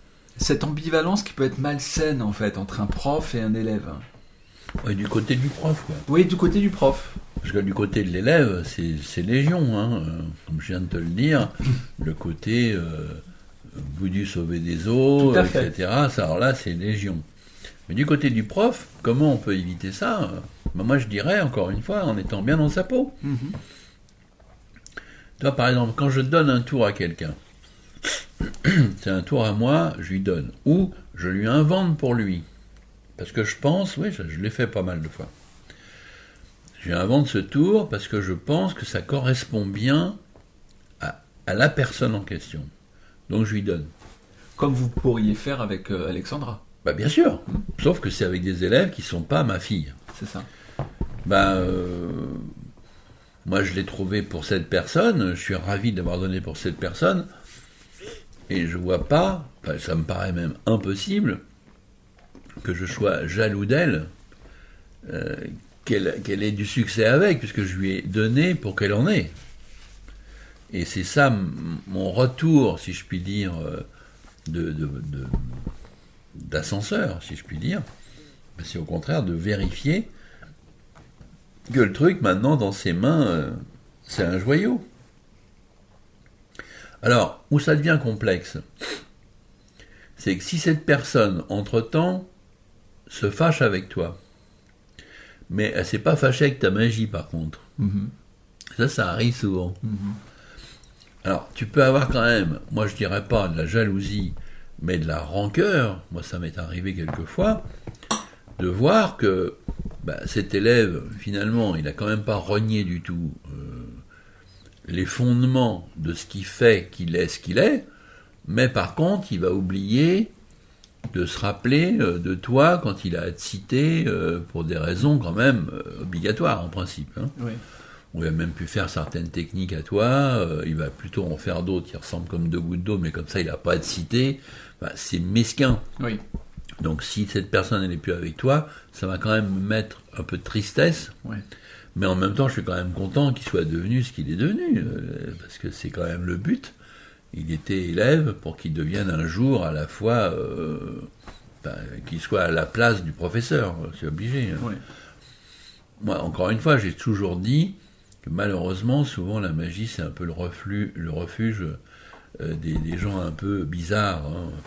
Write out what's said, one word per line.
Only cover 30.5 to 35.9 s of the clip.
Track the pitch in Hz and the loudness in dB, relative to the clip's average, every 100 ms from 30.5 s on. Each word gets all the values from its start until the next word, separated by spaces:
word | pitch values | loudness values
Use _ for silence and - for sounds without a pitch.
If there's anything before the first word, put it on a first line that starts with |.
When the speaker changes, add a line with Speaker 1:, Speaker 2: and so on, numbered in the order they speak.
| - 131 | -4 2
Speaker 2:
Ou | 175 190 - - 82 | 4 4 -2 -16 -6
je | 90 | -2
lui | 95 110 | 0 2
invente | 143 151 185 185 151 | 4 6 4 2 2
pour | 131 | 2
lui. | 120 101 87 80 - - - - - - - | 2 0 -2 -6 -16 -20 -20 -20 -20 -20 -14
Parce | 90 | -8
que | - 104 | -4 -2
je | - | 0
pense, | 139 180 196 - | 2 2 0 -2
oui, | 202 | -4
je, | - 80 | -4 -8
je | 78 | -4
l'ai | 104 | -4
fait | - 117 | -2 -2
pas | 104 | 0
mal | 90 85 | -2 -4
de | 78 | -6
fois. | - - - - - - - - | -10 -14 -16 -20 -20 -20 -20 -20